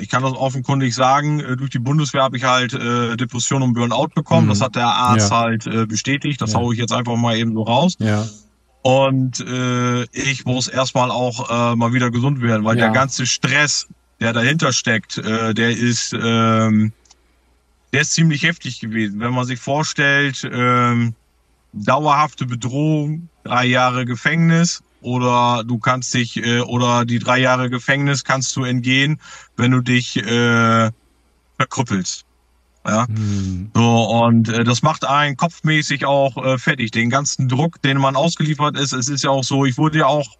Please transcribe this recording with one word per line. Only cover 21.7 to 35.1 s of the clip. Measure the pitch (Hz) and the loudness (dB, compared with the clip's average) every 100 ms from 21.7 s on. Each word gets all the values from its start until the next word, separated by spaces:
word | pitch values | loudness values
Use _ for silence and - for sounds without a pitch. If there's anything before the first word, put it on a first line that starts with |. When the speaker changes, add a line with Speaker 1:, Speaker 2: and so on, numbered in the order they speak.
Speaker 1:
dauerhafte | 104 104 135 151 143 151 - | -8 0 0 2 2 0 -2
Bedrohung, | 127 123 127 139 156 151 147 156 170 _ | -8 -6 -4 -2 0 0 -2 -6 -10 _
drei | - 123 123 | -4 0 2
Jahre | 127 127 123 | 2 2 0
Gefängnis, | 120 123 143 165 165 165 170 - - _ | -4 -2 -2 2 4 4 2 -2 -12 _
oder | 120 123 123 120 120 120 113 | -4 0 2 2 2 0 -2
du | 120 | -2
kannst | 135 127 123 | -2 -2 -2
dich, | 135 113 117 | -4 -2 -4
äh, | 113 120 | -2 -2
oder | 120 123 123 120 | 0 0 2 2
die | 120 120 | 0 -2
drei | - 123 | 0 2
Jahre | 127 127 127 | 2 2 0
Gefängnis | 123 - 139 143 135 | -4 -2 0 0 -2
kannst | - 131 127 - | -2 -4 -2 -4
du | |
entgehen, | 127 127 123 131 143 156 - - - | -2 -2 0 0 0 -2 -6 -20 -16
wenn | - 123 | -2 2
du | 127 | 2
dich, | 123 123 123 - | 2 0 0 -6
äh, | 113 117 120 117 117 113 110 - _ _ _ _ _ - | -2 0 2 2 4 2 2 -2 _ _ _ _ _ -6
verkrüppelst. | 131 - 120 - - - - _ _ _ _ _ - | -4 -2 -2 -2 -4 -10 -16 _ _ _ _ _ -2
Ja? | 107 117 | -2 0
Speaker 2:
Hm. | 110 104 101 95 92 104 | -2 -2 -2 -2 -6 -4
Speaker 1:
So, | 117 117 117 110 117 | 0 4 4 2 2
und, | 117 117 110 | 4 4 4
äh, | 110 | 2
das | 113 120 | 0 2
macht | 156 - | 0 0
einen | 127 | 0